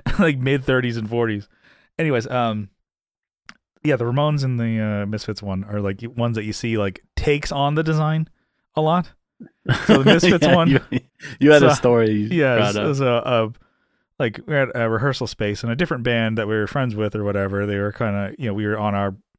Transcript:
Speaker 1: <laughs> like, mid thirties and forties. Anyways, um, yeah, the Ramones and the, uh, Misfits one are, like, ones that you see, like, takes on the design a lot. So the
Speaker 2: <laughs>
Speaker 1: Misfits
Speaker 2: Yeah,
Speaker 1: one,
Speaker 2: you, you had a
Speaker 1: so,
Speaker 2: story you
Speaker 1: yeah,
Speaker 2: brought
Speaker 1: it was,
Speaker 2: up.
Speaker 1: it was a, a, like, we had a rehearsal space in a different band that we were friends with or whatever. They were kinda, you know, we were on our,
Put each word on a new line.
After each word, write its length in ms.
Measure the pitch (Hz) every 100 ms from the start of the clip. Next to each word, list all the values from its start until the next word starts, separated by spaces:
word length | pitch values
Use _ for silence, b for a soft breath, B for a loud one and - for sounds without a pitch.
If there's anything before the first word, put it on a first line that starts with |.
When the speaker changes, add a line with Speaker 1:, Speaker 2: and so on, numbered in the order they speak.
Speaker 1:
<laughs> 180 | - -
like, 200 | 170 135
mid 240 | 131 139
thirties 340 | 131 127 123 117
and 100 | 107
forties. 400 | 120 113 104 - b b b b -
Anyways, 260 | 160 123 120
um, 420 | 127 117 107 101 _ _ _ _ _ _ _ - - _ _
yeah, 120 | 151 127
the 100 | 120
Ramones 380 | 131 151 147
and 160 | 131 120
the, 200 | 117 110 107 104
uh, 20 | 101
Misfits 380 | 104 - 104
one 200 | 101 95 101
are, 140 | 104
like, 180 | 101 98 117 117
ones 200 | 117 113
that 100 | 107
you 80 |
see, 240 | 104 117 110
like, 260 | 98 92 _ -
takes 360 | - 147 -
on 240 | 143 143 151
the 80 |
design 440 | 156 156 156 160 160 _ _ _ _ -
a 60 |
lot. 300 | 156 175 170 _ _ - - _ - - -
So 160 | 170
the 40 | 135
Speaker 2:
<laughs> 80 |
Speaker 1:
Misfits 340 | 165 180 175 151
Speaker 2:
Yeah, 80 | 175
Speaker 1:
one, 120 | 170
Speaker 2:
you, 100 | 135 - 127 - _ B 123
you 120 | 143
had 100 | 147
a 80 | 139
Speaker 1:
so, 40 | 143
Speaker 2:
story 340 | 123 120 110
you 160 | 107 107
Speaker 1:
yeah, 280 | 170 135 117
Speaker 2:
brought 80 |
Speaker 1:
it 40 | 104
was, 100 | 104
Speaker 2:
up. 60 |
Speaker 1:
it 40 | 156
was 140 | 139
a, 40 | 131 120 -
a, 280 | 120 110 - _ _ _ _ _ -
like, 220 | 123 104 -
we 60 | 147
had 140 | 127
a 160 | 123 113
rehearsal 380 | 110 139 127 113
space 360 | - 104 104
in 60 | 117
a 60 | 120
different 280 | 175 135
band 340 | 120 117 113 110
that 80 | 107
we 80 | 110
were 100 | 104
friends 300 | 143 127 107
with 200 | 107 107
or 80 |
whatever. 420 | 101 101 98 101 104
They 100 | 101
were 140 | 101
kinda, 420 | - 113 101 98 -
you 80 | 120
know, 60 | 101
we 100 | 104
were 140 | 107
on 160 | 104 101
our, 200 | 98 95 _